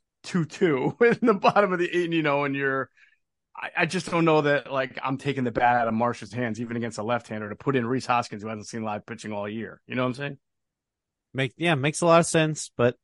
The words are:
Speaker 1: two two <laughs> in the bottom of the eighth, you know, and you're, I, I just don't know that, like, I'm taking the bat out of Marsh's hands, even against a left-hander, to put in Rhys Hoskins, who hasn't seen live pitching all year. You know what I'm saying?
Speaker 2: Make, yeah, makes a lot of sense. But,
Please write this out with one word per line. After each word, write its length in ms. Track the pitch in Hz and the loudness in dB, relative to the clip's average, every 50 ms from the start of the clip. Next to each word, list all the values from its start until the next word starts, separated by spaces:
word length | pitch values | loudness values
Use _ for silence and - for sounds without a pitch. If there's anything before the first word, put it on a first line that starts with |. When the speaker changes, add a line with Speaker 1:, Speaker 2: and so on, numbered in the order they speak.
| _ _ _ _ - | _ _ _ _ -8
Speaker 1:
two 200 | - - 185 156 | -4 -2 -2 -2
two 520 | - - - 196 175 143 123 139 156 - | -2 -2 0 2 2 2 2 0 -2 2
<laughs> 40 | - | 2
in 180 | 240 233 220 - | 4 4 4 2
the 120 | - 247 208 | 2 2 2
bottom 380 | - - 247 - 202 208 190 | 4 2 4 4 4 4 4
of 80 | 180 170 | 2 0
the 60 | 175 - | -2 0
eighth, 220 | - 175 175 170 | 0 -2 0 0
you 120 | 165 165 156 | 0 0 2
know, 200 | 147 143 143 143 | 2 2 0 0
and 120 | 139 139 | -2 -2
you're, 340 | 139 139 139 135 135 127 - _ _ _ _ _ _ _ _ _ _ _ _ - | -2 -2 0 -2 -2 -4 -6 _ _ _ _ _ _ _ _ _ _ _ _ -16
I, 140 | - - - - | -14 -14 -6 -2
I 80 | - 180 | -2 0
just 240 | 156 180 180 170 - | 0 0 -4 -4 -2
don't 160 | 175 170 165 | 0 2 4
know 160 | 165 156 151 | 6 6 6
that, 300 | 147 147 143 139 123 - | 6 4 2 2 0 -2
like, 260 | 135 135 135 131 113 - | -2 -2 -2 -4 -6 -6
I'm 160 | - 135 139 | -4 -4 -4
taking 260 | 131 - 143 135 139 127 | -4 -4 -4 -2 -2 -2
the 60 | 120 | -2
bat 260 | 110 127 123 120 123 | 0 2 4 4 4
out 100 | 120 117 | 4 2
of 60 | 113 110 | 2 2
Marsh's 400 | 110 120 120 117 - 117 101 101 | 2 0 0 -2 -4 -8 -10 -6
hands, 260 | 123 123 113 107 110 | -6 -4 -4 -4 -6
even 160 | 120 113 117 | -8 -6 -6
against 220 | 120 117 113 110 | -6 -6 -6 -6
a 60 | - 104 | -6 -2
left-hander, 460 | 110 120 120 - - 110 107 107 104 | -2 -2 -2 -2 -6 -10 -8 -8 -10
to 60 | 104 | -10
put 200 | - - 143 135 | -6 -2 0 0
in 100 | 131 117 | 0 0
Rhys 200 | 113 131 127 - | 0 -2 -2 0
Hoskins, 360 | - 123 123 120 - 117 104 | 2 2 2 0 -2 -8 -10
who 80 | 101 110 | -10 -10
hasn't 180 | 113 107 101 | -10 -10 -10
seen 160 | - - 117 110 | -10 -8 -8 -6
live 220 | 107 104 104 - | -6 -6 -6 -8
pitching 260 | - 117 110 - 107 | -12 -14 -12 -10 -10
all 160 | 107 101 101 | -8 -8 -8
year. 320 | 104 107 113 107 90 - - _ | -8 -8 -8 -10 -10 -12 -16 _
You 80 | - 120 | -8 -4
know 60 | 127 | -2
what 80 | 127 127 | -2 -2
I'm 40 | 120 | -4
saying? 220 | 131 143 143 139 - _ _ _ _ _ _ _ _ _ _ _ _ _ _ _ _ _ _ - | -6 -8 -10 -12 -14 _ _ _ _ _ _ _ _ _ _ _ _ _ _ _ _ _ _ -4
Speaker 2:
Make, 200 | 127 135 127 - | -2 -2 -2 -2
yeah, 180 | - 160 175 160 | -2 0 0 0
makes 260 | 135 131 151 147 - | 0 0 -2 -2 2
a 40 | 175 | 4
lot 140 | 170 165 170 | 6 6 6
of 60 | 165 | 6
sense. 460 | - - 165 156 156 151 - - - _ | 4 2 2 2 2 -2 -6 -10 -8 _
But, 220 | - 120 123 - _ | 2 2 2 2 _